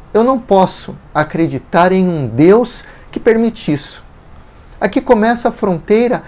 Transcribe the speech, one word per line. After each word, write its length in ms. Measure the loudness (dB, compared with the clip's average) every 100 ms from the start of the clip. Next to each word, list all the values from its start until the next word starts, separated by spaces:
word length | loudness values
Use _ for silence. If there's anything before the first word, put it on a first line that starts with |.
| -4
"Eu 120 | -2 0
não 120 | -2
posso 560 | 0 2 2 -2 -16 -18 -8 -4
acreditar 800 | -4 -2 -4 -4 -4 0 2
em 120 | 2 0
um 220 | -2 -4
Deus 560 | 2 4 4 2 -6 -18 -20 -14
que 100 | -2
permite 520 | 0 2 0 -4 -4
isso." 320 | -4 -6 -20 -20 -20 -20 -20 -20 -20 -20 -6
Aqui 200 | -4 -4
começa 480 | 0 2 2 0 -4
a 40 |
fronteira 720 | -4 -4 -4 0 0 2 -2